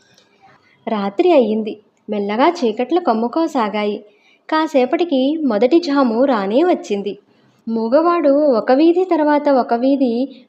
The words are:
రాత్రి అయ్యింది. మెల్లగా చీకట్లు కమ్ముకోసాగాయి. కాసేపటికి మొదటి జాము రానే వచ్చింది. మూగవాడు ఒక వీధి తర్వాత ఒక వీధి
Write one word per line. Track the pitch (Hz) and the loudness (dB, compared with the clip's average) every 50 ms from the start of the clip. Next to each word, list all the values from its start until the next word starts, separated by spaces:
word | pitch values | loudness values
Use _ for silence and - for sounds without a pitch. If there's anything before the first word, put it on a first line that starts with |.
| _ _ _ _ _ _ _ _ _ - _ _ _ _ _ _ - | _ _ _ _ _ _ _ _ _ -20 _ _ _ _ _ _ -8
రాత్రి | 240 233 208 196 202 202 - 349 359 | -6 -6 -4 -4 -4 -2 0 2 4
అయ్యింది. | 349 285 233 208 214 220 214 214 - - _ _ _ _ _ - | 4 4 4 2 0 -4 -4 -6 -10 -14 _ _ _ _ _ -8
మెల్లగా | 208 208 202 202 208 220 269 330 | -6 -6 -4 -4 0 2 2 2
చీకట్లు | - - 254 226 214 220 247 247 320 359 | 2 0 -2 -4 -2 -2 -4 -2 -2 -2
కమ్ముకోసాగాయి. | 349 - 220 214 226 240 - 330 330 311 - 277 220 208 196 214 208 208 208 - - - _ _ _ _ _ _ _ - | 0 0 -2 -2 -2 -4 -2 -2 -4 -2 -2 -2 -2 -2 -2 -4 -4 -4 -6 -6 -10 -16 _ _ _ _ _ _ _ -4
కాసేపటికి | 320 311 320 302 302 277 247 247 330 339 359 349 277 262 254 277 302 | -2 -2 -2 0 0 0 0 2 0 -2 -2 0 0 0 0 0 -2
మొదటి | 320 311 262 214 202 214 262 339 339 | -2 -2 -2 0 0 2 4 2 2
జాము | 339 285 277 285 277 240 220 226 269 | 2 2 0 0 0 0 2 0 0
రానే | 285 262 214 196 190 214 262 339 | 0 0 0 -2 0 0 2 2
వచ్చింది. | 359 330 - - - 208 202 190 202 190 - _ _ _ _ _ _ _ _ - | 2 0 -2 -2 -6 -6 -6 -6 -8 -10 -12 _ _ _ _ _ _ _ _ -10
మూగవాడు | 226 226 226 220 226 240 302 320 349 339 339 294 285 | -8 -6 -4 -2 0 0 2 2 2 0 2 2 2
ఒక | 277 285 302 294 247 220 202 - | 2 2 2 2 2 0 2 2
వీధి | 254 269 320 339 339 359 381 | 2 4 4 2 2 2 0
తర్వాత | 359 349 311 302 294 294 294 294 294 | 0 0 0 2 2 0 0 2 2
ఒక | 277 254 226 - 233 | 2 2 0 0 -2
వీధి | 233 240 269 277 262 269 247 226 240 262 269 - - - | 0 0 0 0 2 0 0 0 -2 -4 -6 -8 -16 -20